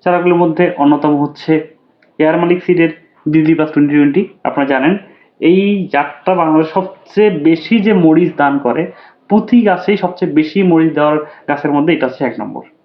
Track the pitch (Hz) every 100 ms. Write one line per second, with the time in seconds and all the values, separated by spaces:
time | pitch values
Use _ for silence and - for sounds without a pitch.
0 | - 175 175 170 175 160 175 - 143 147
1 | 151 147 143 - - 160 156 _ _ _
2 | _ _ 156 170 175 180 - 175 165 156
3 | _ _ - 156 156 160 156 151 143 147
4 | 143 143 214 - - - 139 135 135 202
5 | - _ _ _ 156 185 202 202 180 143
6 | 147 - - 185 160 156 156 190 185 -
7 | _ - 214 170 151 165 - 226 202 202
8 | 160 160 175 - 143 139 123 123 175 -
9 | - _ _ 208 214 240 208 180 - 202
10 | 180 180 175 147 156 196 185 165 160 147
11 | 151 151 151 - - 143 151 143 156 160
12 | 127 123 131 110 104 - - _